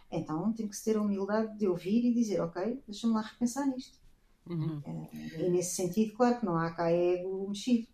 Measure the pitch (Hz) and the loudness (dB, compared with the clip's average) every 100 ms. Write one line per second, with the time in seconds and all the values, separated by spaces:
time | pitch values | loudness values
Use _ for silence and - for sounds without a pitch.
0 | - 165 165 156 208 220 208 - - 214 | -6 -6 -2 -2 -2 -2 -6 -6 0 2
1 | 208 196 196 214 220 208 202 170 175 233 | 2 0 0 0 -2 0 0 0 2 2
2 | 240 233 220 170 170 - 208 269 - 208 | 4 2 2 0 -2 -2 -2 -4 -8 -4
3 | 233 220 214 - 240 269 277 254 - - | 0 0 -2 -2 -2 0 0 -2 -8 -18
4 | - - _ _ 170 170 156 151 160 160 | -20 -20 _ _ -6 -2 -2 -4 -6 -10
5 | 160 156 156 160 180 180 175 - 180 214 | -10 -10 -10 -2 2 2 0 -2 0 2
6 | 220 - 247 240 190 165 165 170 170 175 | 0 4 2 2 0 0 0 0 2 4
7 | 175 180 185 190 196 202 254 233 - | 4 2 -2 -4 -4 -4 2 2 2